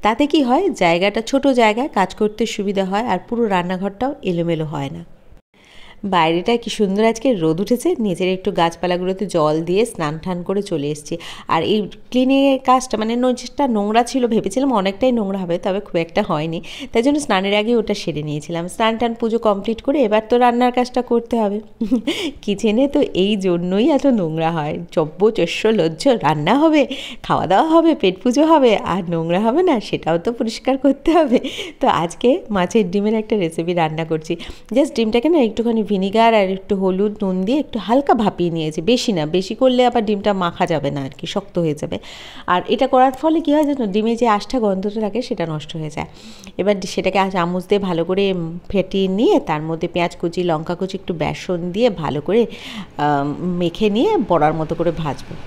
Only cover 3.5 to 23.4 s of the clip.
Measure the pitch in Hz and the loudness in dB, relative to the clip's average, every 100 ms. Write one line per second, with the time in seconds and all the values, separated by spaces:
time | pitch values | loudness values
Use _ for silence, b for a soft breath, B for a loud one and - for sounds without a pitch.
3.5 | 185 175 185 196 202 262 294 190 170 170 | 0 0 -4 -4 -4 -4 -4 -4 -2 0
4.5 | 160 156 151 139 170 170 - - - _ | -2 -2 -4 -8 -10 -16 -20 -20 -20 _
5.5 | B B B B B 202 185 160 170 180 | B B B B B -2 2 4 2 0
6.5 | 233 226 - 202 190 226 226 277 214 160 | -2 -2 -2 0 2 2 2 0 2 0
7.5 | 160 202 247 330 359 214 170 185 185 208 | 0 0 0 0 -2 -2 -2 -2 -2 -2
8.5 | 180 170 165 180 180 180 190 202 175 151 | 0 0 0 -2 -2 -2 -4 -2 0 2
9.5 | 156 160 185 240 - 151 156 190 175 170 | 0 0 0 0 -2 -6 -6 -6 -6 -4
10.5 | 196 196 165 143 151 - 165 B B - | -4 -2 -4 -4 -6 -8 -10 B B -2
11.5 | 165 - 214 180 - - 247 254 269 277 | -2 0 -2 -2 -10 -4 0 2 4 4
12.5 | 262 262 254 254 214 214 240 254 247 240 | 2 2 2 2 -4 -2 0 0 -2 -6
13.5 | - 285 220 202 220 240 269 240 220 196 | -2 0 0 2 2 2 0 0 0 0
14.5 | 254 277 226 190 196 254 240 196 196 175 | -2 0 2 0 0 0 2 -2 -4 -4
15.5 | 175 202 190 202 180 165 - 208 160 160 | -2 -2 -4 -2 -4 -2 -2 -2 -2 -2
16.5 | 165 B B 269 226 247 294 285 196 196 | -6 B B -4 0 2 0 0 0 2
17.5 | 208 214 240 220 202 - 151 151 147 147 | 0 2 0 0 -4 -4 -6 -6 -6 -6
18.5 | 170 170 - 220 220 233 233 226 226 220 | -6 -6 -2 -2 0 -4 -2 -2 0 0
19.5 | 196 196 226 - 294 226 214 220 240 247 | 0 -2 -4 -2 2 2 2 2 4 4
20.5 | 240 247 247 247 254 240 233 233 233 214 | 4 2 2 0 -2 0 -2 0 -2 0
21.5 | 202 - - 226 247 - - 339 - - | -2 -10 -8 -2 0 -2 -4 -6 -6 -4
22.5 | 202 220 214 277 196 175 170 196 214 | 0 2 2 2 2 0 2 2 2